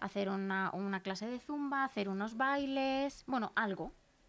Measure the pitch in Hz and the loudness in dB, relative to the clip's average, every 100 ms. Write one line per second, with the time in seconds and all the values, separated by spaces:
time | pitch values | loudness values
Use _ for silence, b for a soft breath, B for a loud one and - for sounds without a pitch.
0 | 190 202 196 196 196 190 190 180 196 196 | -4 0 0 0 0 0 0 0 -2 -2
1 | 190 185 220 247 - 294 285 277 269 214 | -2 -4 -4 -6 -4 -2 0 2 2 0
2 | 196 190 220 226 269 285 277 269 269 269 | 0 0 -2 0 2 2 2 2 2 2
3 | 277 - - 254 214 - 214 180 160 - | 0 -4 -2 0 0 0 0 0 -4 -10
4 | - _ | -20 _